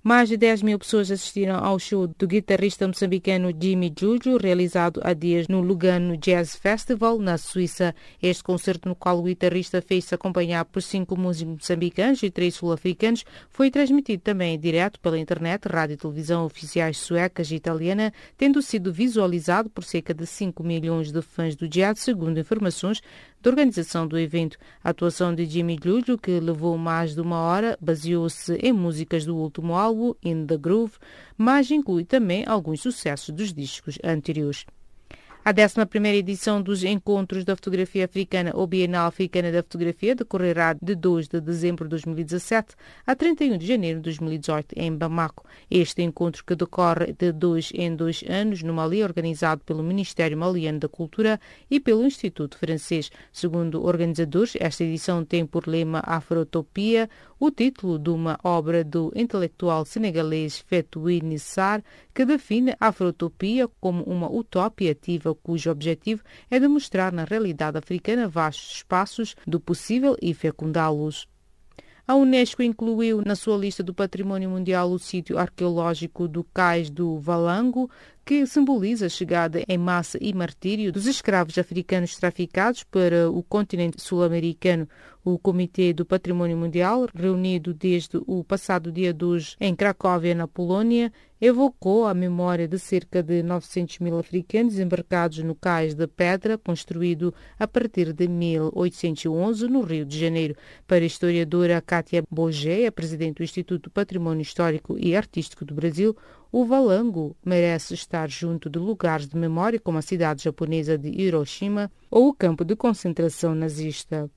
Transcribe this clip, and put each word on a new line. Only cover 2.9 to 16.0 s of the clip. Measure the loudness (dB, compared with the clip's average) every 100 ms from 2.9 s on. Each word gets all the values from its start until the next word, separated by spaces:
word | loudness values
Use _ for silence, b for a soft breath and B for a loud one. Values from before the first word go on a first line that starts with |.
| 0 0 0 0 0 0 0
Jimmy | 0 2 0 0
Juju, | 0 2 2 2
realizado | 4 2 2 2 2 0
há | -2
dias | 0 2 2 2
no | 2
Lugano | 2 2 4 4 2 0
Jazz | 2 2 2
Festival, | -2 0 0 0 0 2 2
na | 0 -2
Suíça. | -2 -2 -2 0 -2 -2 B B
Este | 0 0
concerto, | -2 -2 0 -2 -4
no |
qual | -2 0 2
o |
guitarrista | 2 2 2 0 -2 -4
fez-se | 0 -2 0
acompanhar | -4 -2 -2 0 -2 -2
por | -4
cinco | -4 -4 -2 -2
músicos | -2 -2 -6
moçambicanos | -8 -4 -2 0 0 2 2
e | 0
três | 0 -2
sul-africanos, | 0 -2 -2 -2 0 2 0 -4 B B
foi | 2 2
transmitido | 4 4 4 2 -2
também | 0 0 0
em | 0
direto | 0 2 0 0
pela | -2 -2
internet, | -2 -2 -2 -2 -2
rádio | -2 -2
e |
televisão | -4